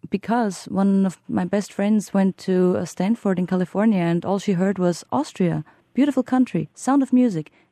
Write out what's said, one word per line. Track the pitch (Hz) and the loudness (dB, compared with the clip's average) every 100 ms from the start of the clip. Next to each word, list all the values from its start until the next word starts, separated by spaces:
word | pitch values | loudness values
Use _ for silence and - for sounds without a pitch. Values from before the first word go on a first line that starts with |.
| - | -6
because | 196 - 233 220 180 - | -6 -2 -2 -2 -4 -6
one | 185 196 196 190 | 0 2 2 0
of | - - | -2 -6
my | - 180 | -4 -2
best | 202 196 | -2 -4
friends | - 202 214 185 | -2 0 0 0
went | 196 190 - | 0 0 -2
to, | - 185 180 185 | -2 2 2 0
uh, | |
Stanford | 175 - 185 233 202 180 | -4 -4 -2 -2 -2 -2
in | 180 | 0
California, | 185 180 190 220 196 | -2 -2 0 2 2
and | 170 170 | 2 0
all | - 196 | 0 -2
she | 196 | 0
heard | 180 190 190 | 0 0 0
was, | 180 175 - | 0 -2 -4
"Austria, | 254 294 - 180 160 156 _ _ | -4 -4 -2 -2 -2 -6 _ _
beautiful | - 294 269 | 0 0 0
country, | 247 254 254 175 156 | 0 0 0 -2 -6
Sound | - - 277 | -6 -2 0
of | 262 | 2
Music." | 254 247 170 156 _ _ | 2 2 0 -8 _ _